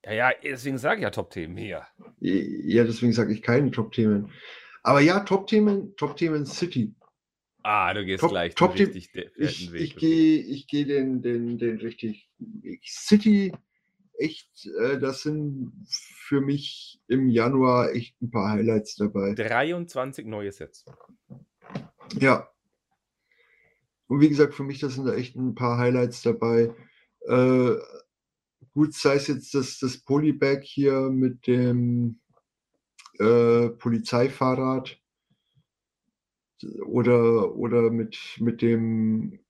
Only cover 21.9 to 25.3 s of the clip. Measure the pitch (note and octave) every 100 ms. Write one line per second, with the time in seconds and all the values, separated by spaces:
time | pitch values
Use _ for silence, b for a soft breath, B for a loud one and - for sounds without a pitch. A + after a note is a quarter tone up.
21.9 | _ - - C3+ A#2 - _ _ _ _
22.9 | _ _ _ _ _ _ _ _ _ _
23.9 | _ _ C#3 D3+ C#3+ C#3+ - C#3 C3+ C#3+
24.9 | B2+ C3 G#2+ B2+